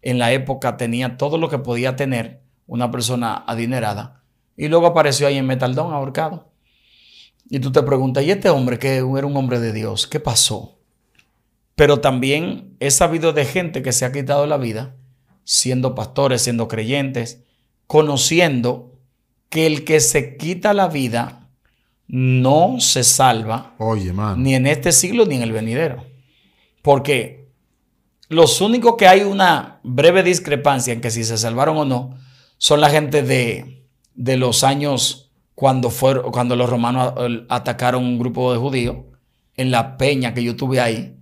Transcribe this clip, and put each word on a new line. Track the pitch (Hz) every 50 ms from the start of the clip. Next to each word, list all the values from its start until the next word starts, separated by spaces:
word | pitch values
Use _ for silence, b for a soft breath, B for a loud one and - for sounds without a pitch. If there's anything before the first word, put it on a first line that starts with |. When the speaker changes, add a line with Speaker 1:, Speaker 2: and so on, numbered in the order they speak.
Speaker 1:
en | - 131 123 123
la | 120 117 127
época, | 135 131 131 135 131 - 123 117
tenía | - 127 117 117 120 127 127 127
todo | - 135 147 151 165
lo | 165 160
que | 151 131
podía | 127 123 120 117 123 131 127
tener | 131 143 135 131 117 113 - - - _ _ _ _ _ _
una | - 117 123 120
persona | 117 123 120 113 127 120 120 113 104 - - -
adinerada. | 117 113 117 113 131 127 113 107 104 101 - - - _ _ _ _ _ _ _ _ -
Y | - 151
luego | 156 170 170 170
apareció | 170 165 151 147 135 131 147 139
ahí | 143 139
en | 131 131
Metaldón | 131 127 127 123 127 139 156 170 160
ahorcado. | 143 135 135 131 - 160 156 180 160 _ _ _ _ b b b b b b b b b b b b b b b _ _ -
Y | 143 139
tú | 127 135
te | 127 151 131
preguntas, | 127 139 131 135 131 127 139 139
"¿Y | 151
este | 202 196 - 202
hombre | 165 139 127 123 120 113
que | - 139 135 131
era | 127 131 135 135 139 143
un | 143 139
hombre | 131 123 123 120
de | 117 113 107
Dios, | 110 107 107 104 101 - -
qué | - 151
pasó?". | 147 - 120 - - - 107 104 - - _ _ _ _ _ _ _ _ _ _ _ _ _ _ _ _ _ _ _ _ _
Pero | - 151 139 147 143
también | 143 143 131 127 123 135 143 151 165 190 - - - - - _
he | - 139
sabido | 139 - 180 170 160 165 156 165 151
de | 151 143
gente | 131 - 185 180 165 160 135
que | 127 131
se | 120 - 131
ha | 123
quitado | 131 143 139 135 147 143 143 147
la | 151 139
vida, | 131 117 107 107 127 127 - - - _ _ _ _ _ _ _ _
siendo | - - - - 127 127 127 127 131 127
pastores, | 107 110 - - - 139 135 127 117
siendo | - 123 120 117 117 110
creyentes, | - 110 110 110 131 143 139 135 127 123 117 117 - - _ _ _ _ _ _ _ _ _ _
conociendo | - 151 156 151 143 131 131 - 165 165 180 160 139 123 117 120 131 156 - - _ _ _ _ _ _ _ _ _ _ _ _
que | - 160 160 160
el | 151 143 -
que | - 160 151
se | - - - 151 127 131 - -
quita | 151 160 185 175 - 208 208
la | 202 190 175
vida | 160 147 131 120 110 117 113 - - - - _ _ _ _ _ _ _ _ _ _ _ _ _
no | - 127 127 127 127 127 127 131 139 156 170 202 254 123
se | 123 - - 139 123
salva, | - - - 139 127 117 113 110 110 110 123 - - _ _
Speaker 2:
Oye, | 113 110 113 107 92 90 90
mano. | 95 104 107 98 85
Speaker 1:
ni | 127 135 135
en | 131 127 139
este | 151 147 131 175
siglo | 160 - - 180 208 240 226
ni | 190 147
en | 127 120
el | 113
venidero. | 110 110 110 113 113 131 165 156 - 87 - - - _ _ _ _ _ _ _ _ _ _ _ _ _
Porque | _ 147 139 135 - - 147 127 110 - - - - _ _ _ _ _ _ _ _ _ _ _ _ _ _ _ _ _
los | 160 165 170 131 - -
únicos | 185 214 233 247 226 233 226 233
que | 214 185
hay | 185 190
una | 202 202 196 196 190 180 160 143 - - - _ _
breve | - 127 123 143 165 175 190 185
discrepancia | 175 180 160 - - 143 131 117 143 135 131 120 127 117
en | 117
que | 117 120
si | 110 117 113
se | 110 117 110
salvaron | 110 117 113 120 135 - 156 156
o | 151
no | 139 131 123 127 131 B B B B B B B B B B
son | - - 151 147
la | 151 147
gente | 147 156 151 139 143 151 135
de, | 123 131 131 123 117 107 95 - - - - _ _ _ _ _ _ _
de | - 123 123 131 131
los | 127 123 113 - -
años | 135 139 143 147 147 139 120 - - - - _ _ _ _ _ _ _
cuando | - 135 135 127 131 127 120
fueron, | - - 131 131 139 135 - -
cuando | 117 120 123 123 123
los | 120 123 123
romanos, | 123 120 117 120 123 127 127 120 123 120
eh, | 120 123 117 113 - -
atacaron | 120 123 123 - 120 - 123 123 123 127 127
un | 123 123 120
grupo | 120 123 117 127 127 127 123
de | 117
judíos | 120 139 131 127 120 117 - - - - _ _ _ _ _ _ _ _ _
en | - 131 131
la | 127 117 113 127 - -
peña | 131 139 147 135 127 120 110
que | 123 117
yo | 120 117
tuve | 120 143 131 131 127
ahí | 123 117 113 110 101 - - -